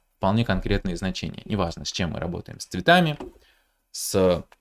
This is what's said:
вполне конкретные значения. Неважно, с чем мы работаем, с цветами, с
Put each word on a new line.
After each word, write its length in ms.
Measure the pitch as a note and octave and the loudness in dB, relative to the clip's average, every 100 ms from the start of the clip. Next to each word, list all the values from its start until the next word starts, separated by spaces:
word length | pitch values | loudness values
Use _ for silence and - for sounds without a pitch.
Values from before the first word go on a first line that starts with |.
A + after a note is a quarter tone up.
| _ - | _ -2
вполне 280 | F#2+ G#2+ A#2 | 2 2 2
конкретные 500 | F#2 - G2 F#2+ E2+ | 0 2 0 0 -4
значения. 460 | F#2+ - E2+ - - | -4 -4 -6 -10 -6
Неважно, 400 | G#2 E2+ D#2 D2 | -2 -2 -2 -8
с 60 | |
чем 200 | - E2+ | -4 -4
мы 80 | - | -2
работаем, 400 | E2+ E2+ - - | -6 -6 -10 -14
с 60 | - | -10
цветами, 520 | F#2 F2+ F3+ E3 D3 - - _ _ _ _ _ | -4 4 6 6 -2 -10 -18 _ _ _ _ _
с 520 | - - G2 F#2 E2+ - _ | -10 -2 4 4 4 -2 _